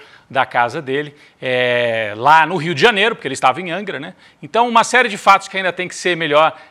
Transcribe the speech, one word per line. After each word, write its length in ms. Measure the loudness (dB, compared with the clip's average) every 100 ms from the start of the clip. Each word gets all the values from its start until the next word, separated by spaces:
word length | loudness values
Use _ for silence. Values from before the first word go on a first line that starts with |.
| -18 -20 _
da 160 | -2 0
casa 360 | 0 0 -2
dele, 340 | -6 -6 -6 -14 _ _
é, 720 | -4 0 0 0 0 -2 -4 -2
lá 280 | 4 6 4
no 120 | -2
Rio 180 | -4 2
de 60 |
Janeiro, 340 | 2 4 0 -2
porque 100 | -8
ele 80 |
estava 280 | 0 0 0
em 100 | -6
Angra, 260 | -8 -8 -10
né? 180 | -12 -18 _ _
Então, 240 | -4 -2 0
uma 160 | 0
série 240 | 0 0 0
de 100 | 0
fatos 300 | 2 2 2
que 80 | -4
ainda 160 | -4
tem 160 | -4 -8
que 80 | -4
ser 220 | -4 -2
melhor, 360 | 2 4 4 0 -16